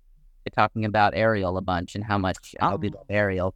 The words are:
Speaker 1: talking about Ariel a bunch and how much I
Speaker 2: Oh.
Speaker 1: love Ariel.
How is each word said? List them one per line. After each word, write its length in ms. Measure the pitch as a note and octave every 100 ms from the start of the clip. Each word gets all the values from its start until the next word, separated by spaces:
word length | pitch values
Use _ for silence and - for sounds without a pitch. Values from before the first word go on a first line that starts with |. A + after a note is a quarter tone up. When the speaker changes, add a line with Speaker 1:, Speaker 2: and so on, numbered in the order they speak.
| _ - - _ -
Speaker 1:
talking 300 | - A2 -
about 320 | G#2+ G#2 G#2 D#2
Ariel 400 | A2+ G#2+ F2+ F#2
a 60 |
bunch 340 | F#2 F2+ F2 G#2
and 80 |
how 140 | G#2+ G2+
much 360 | F#2 F2 - -
I 140 | E3
Speaker 2:
Oh. 20 | C3+
Speaker 1:
love 300 | G#2 - -
Ariel. 480 | G2+ G#2 F#2 F#2